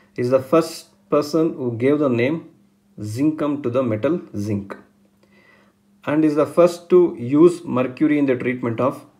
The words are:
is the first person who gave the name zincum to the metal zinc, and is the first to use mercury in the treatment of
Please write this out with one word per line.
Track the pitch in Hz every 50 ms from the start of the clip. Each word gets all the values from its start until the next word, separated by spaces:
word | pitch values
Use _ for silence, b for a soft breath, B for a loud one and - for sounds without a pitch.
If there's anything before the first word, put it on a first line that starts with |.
| b b b
is | b 123 123
the | 131 127
first | 127 - - 165 165 - - - - _ _ _ _ _
person | 156 147 143 147 - 160 160 160 -
who | - 131 120 117
gave | 110 120 135 147 147
the | 151 135
name | 120 113 120 135 165 165 - - - _ _ _ _ _ _ _ _ -
zincum | 107 107 107 123 143 156 156 - 156 147 147 - -
to | 123
the | 117 135
metal | 131 117 110 104 107 143 170 180 - - - 104
zinc, | 101 107 104 101 98 - - - - _ _ _ _ _ _ _ b b b b b b b b b b b b b _ _ _ -
and | 135 147 156 156
is | 151 147
the | 151 143
first | 139 - 175 170 175 170 - - -
to | 185 180 175 165 - -
use | 120 120 139 147 170 175 - - -
mercury | - 123 123 127 127 127 - 156 147 147 147
in | 143 135
the | 127
treatment | 123 127 123 127 127 123 120 113 113
of | 123 139 143 - - - _ _